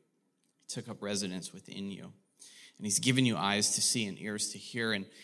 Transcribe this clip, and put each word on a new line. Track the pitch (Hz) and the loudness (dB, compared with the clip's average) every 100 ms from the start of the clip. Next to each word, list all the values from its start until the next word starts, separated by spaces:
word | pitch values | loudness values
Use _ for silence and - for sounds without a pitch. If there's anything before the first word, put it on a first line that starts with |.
| _ _ _ _ _ _ | _ _ _ _ _ _
He | - | -10
took | - 113 | -10 -8
up | 101 | -6
residence | 101 101 95 90 85 | -2 -2 -2 -4 -8
within | 95 - 95 98 | -12 -12 -8 -8
you. | 90 | -8
And | 92 - _ _ - - - - 104 | -12 -18 _ _ -20 -20 -20 -6 0
he's | - | 4
given | 127 131 127 | 6 6 4
you | 92 | 4
eyes | 98 104 104 | 4 4 4
to | - | 2
see | - 123 104 | 2 2 -2
and | 85 | -4
ears | 104 104 - | -6 -4 -4
to | 101 | -6
hear. | - 120 113 | -8 -2 0
And, | 104 98 - | 0 -4 -14